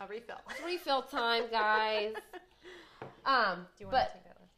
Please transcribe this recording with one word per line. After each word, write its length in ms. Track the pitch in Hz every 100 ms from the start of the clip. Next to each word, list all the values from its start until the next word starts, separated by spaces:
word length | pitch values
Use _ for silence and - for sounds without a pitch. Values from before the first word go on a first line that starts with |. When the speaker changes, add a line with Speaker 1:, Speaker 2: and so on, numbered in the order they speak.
Speaker 1:
a 60 | 196
refill. 300 | 214 233 -
<laughs> 80 | -
Speaker 2:
It's 140 | 262
refill 380 | 320 349 320 269
time, 420 | 254 285 233 233 233
guys. 640 | 226 214 214 220 214 208 220
Speaker 1:
<laughs> 40 | - 359 - _ 349 359 - - - - 254
Speaker 2:
Um, 400 | 262 208 180 180 -
Speaker 1:
Do 80 |
you 20 | 196
wanna 100 | 254
Speaker 2:
but 140 | -
Speaker 1:
take 100 | 185
that 140 | 175 -
one? 100 | -